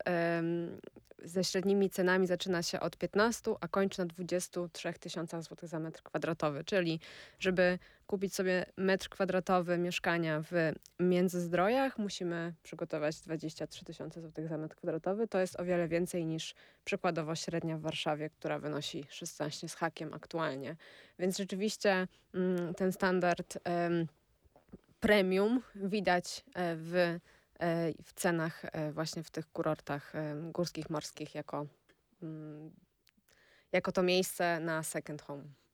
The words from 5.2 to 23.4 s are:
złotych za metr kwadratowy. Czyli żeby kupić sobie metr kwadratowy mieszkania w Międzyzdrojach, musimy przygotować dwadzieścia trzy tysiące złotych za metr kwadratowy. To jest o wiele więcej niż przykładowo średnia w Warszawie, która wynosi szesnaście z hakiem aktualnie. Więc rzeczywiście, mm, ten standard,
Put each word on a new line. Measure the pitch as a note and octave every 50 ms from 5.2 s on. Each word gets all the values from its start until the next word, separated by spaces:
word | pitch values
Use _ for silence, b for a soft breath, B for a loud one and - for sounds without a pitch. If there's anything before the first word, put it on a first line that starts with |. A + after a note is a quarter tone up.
| E3 E3 F3 E3+ D#3
złotych | - - - F3 D#3+
za | E3+ D#3
metr | D#3+ D#3+ D#3 - -
kwadratowy. | - - D#3+ D3 D3+ E3 - E3 D3+ C#3+ C#3 E3
Czyli | - G#3+ F#3+ F3 E3 D#3+ D#3+ B B B B B B B B
żeby | - F#3 F#3 F#3 F3+ F3+ F3+ F3+ b b b b b -
kupić | G#3 F#3+ G3+ F#3 -
sobie | - F#3 F#3 F#3 F3+ - - - -
metr | F#3+ F#3+ F#3+ F#3+ - -
kwadratowy | - - G3 F#3 F#3 F#3 F3+ - F#3 F3+ E3+ F3 F3 E3+
mieszkania | F3 F3+ F3+ - - F#3 E3+ E3+ E3 D#3+ D3+ D#3 D#3+ -
w | F3+ E3+ D#3+ D#3 - - - - - -
Międzyzdrojach, | F3+ F3+ F3+ F3+ F3+ F3+ F3 F3 F3 E3 F3 E3+ F3+ G#3+ B3 C4+ C4+ C4+ - A3+
musimy | G3+ G3 - - F#3 E3+ E3+ E3+ E3 F3 E3 - -
przygotować | - E3 D#3+ E3+ - D#3+ D#3 D3 D3+ D#3+ -
dwadzieścia | - - D#3+ D#3 D3+ D#3 - - D#3 -
trzy | - - F3+
tysiące | - D#3+ - D3+ D#3 - E3+
złotych | E3 D#3 - D#3 D#3+ D#3+
za | D#3 D#3
metr | D#3 D#3 -
kwadratowy. | - - F3 D#3+ E3 - F#3 G3 G#3+ A#3 -
To | - F#3
jest | F#3 F3+ - -
o | F3+
wiele | F3+ F3+ F3 E3+ D#3+
więcej | E3 E3+ F3+ - - F3 D#3+
niż | D#3+ D#3+ D#3+ - - - b b b b b b
przykładowo | - G3+ F#3+ - F3+ E3 E3 D#3 D3+ E3
średnia | - - - E3 E3 E3 E3 D#3+ D#3
w |
Warszawie, | D#3 D#3 D#3 - - D#3+ D3+ D3 D3+ D#3+
która | - _ - D#3 D3+ C#3+
wynosi | C#3+ D3+ D3 C#3+ D3 - - C#3+ C#3+ -
szesnaście | - - F3 E3+ - - D3+ D3+ - - - E3
z | -
hakiem | - F3 D#3+ - - E3 D3+ -
aktualnie. | D3+ - - - E3 D#3+ D3 C3+ C3+ C3+ B2+ E3+ B B B B B B B B -
Więc | F3+ F#3+ F3+ -
rzeczywiście, | G3 - G3+ F#3 G#3 G#3+ - - - G3+ F#3+ F#3 F#3 b b b b b -
mm, | F#3 F#3 F#3 F3+ F3 F3 D#3+ F3+
ten | - F#3+ F#3
standard, | F#3 - G3 F#3 F#3 F3+ F3+ F3 F3 -